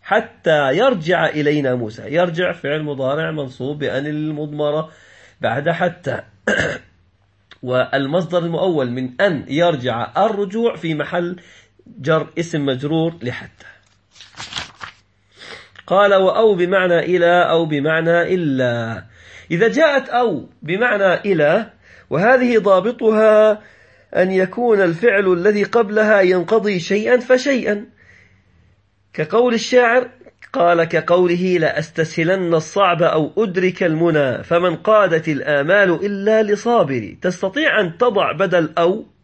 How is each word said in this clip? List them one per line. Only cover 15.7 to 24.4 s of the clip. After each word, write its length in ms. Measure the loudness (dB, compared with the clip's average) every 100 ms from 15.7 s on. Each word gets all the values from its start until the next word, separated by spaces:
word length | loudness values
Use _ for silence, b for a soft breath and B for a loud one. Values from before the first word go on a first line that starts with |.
| B 0
قال: 260 | 2 4
"وأو 420 | 4 4 4 2 4
بمعنى 440 | 2 2 2 2
إلى 500 | 2 2 4 4 2
أو 160 | 0 0
بمعنى 680 | -2 0 0 2 0 0 0
إلا". 680 | 0 0 -2 -2 -6 -10 -14 B B B B
إذا 160 | 0 0
جاءت 420 | 2 2 2 -2
أو 400 | -2 0 -2 -10 _
بمعنى 520 | -6 -2 0 0 0
إلى، 560 | 0 0 2 2 2 -2 _ b b b
وهذه 480 | 0 4 4 4 2
ضابطها 1040 | 4 2 2 0 0 4 4 6 4 2 b b b b b 0
أن 160 | 2
يكون 500 | 2